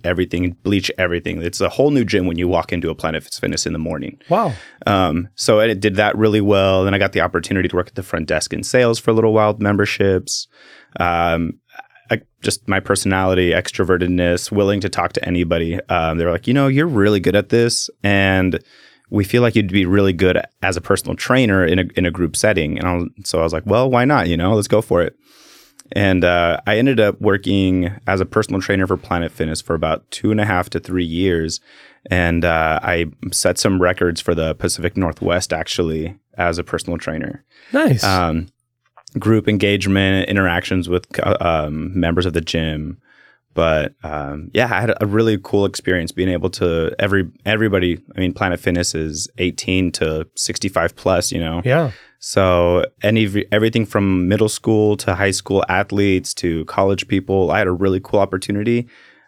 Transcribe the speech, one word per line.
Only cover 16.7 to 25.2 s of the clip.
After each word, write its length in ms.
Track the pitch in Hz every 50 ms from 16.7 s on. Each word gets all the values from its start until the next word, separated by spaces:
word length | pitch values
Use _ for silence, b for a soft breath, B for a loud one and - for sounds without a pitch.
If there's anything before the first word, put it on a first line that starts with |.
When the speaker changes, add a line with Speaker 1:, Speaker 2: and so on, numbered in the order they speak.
| 131 139 160
Speaker 1:
really 360 | 175 135 104 98 104 104 98
good 140 | 90 - 95
at 120 | 104 101
this, 420 | - 123 117 117 120 - - - - - _ -
and 560 | 101 101 98 98 95 95 95 92 92 82 - - b b b b b b b b b
we 140 | 98 104 98
feel 180 | - - 120
like 140 | 120 117 -
you'd 160 | 107 104 87
be 140 | 92 101 92
really 260 | 87 95 101 98 98
good 280 | 90 82 95 92 90 - - - _ _
as 140 | - 95 87
a 60 | 87
personal 340 | - - 98 - - - 82
trainer 500 | - - - 127 131 127 107 95 95 90
in 140 | 80 90 92
a, 40 | 90 90 -
in 100 | - 92
a 60 | 87
group 240 | 80 87 87 78 -
setting." 420 | - - 107 101 92 78 76 78
And 100 | - 85
I 80 | 90 87
was, 140 | 87 87 - - - -
so 160 | - - 85
I 40 | 82
was 100 | 82 80
like, 120 | 80 -
"Well, 240 | 104 98 120 131 135
why 140 | 127 120 123
not? 240 | 139 147 123 87
You 80 | 85 85
know, 180 | 82 85 95 110
let's 140 | 107 101
go 140 | - 104 110
for 200 | 113 - 90 87
it." 140 | 85 - - _